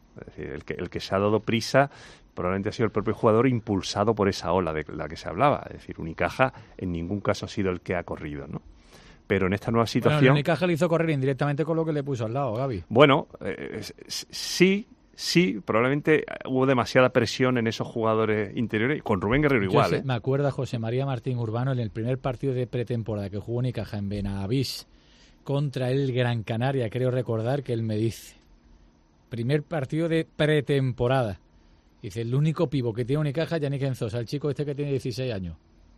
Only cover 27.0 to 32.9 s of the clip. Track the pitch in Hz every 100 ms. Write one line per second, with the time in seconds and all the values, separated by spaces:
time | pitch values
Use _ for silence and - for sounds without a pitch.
27 | 127 127 123 113 113 143 127 117 113 107
28 | 113 - - - _ _ _ - _ _
29 | _ _ _ 113 117 151 147 165 131 156
30 | 165 160 160 - 151 151 139 139 135 113
31 | 120 131 113 92 _ _ _ - _ _
32 | 113 113 117 131 156 156 156 143 120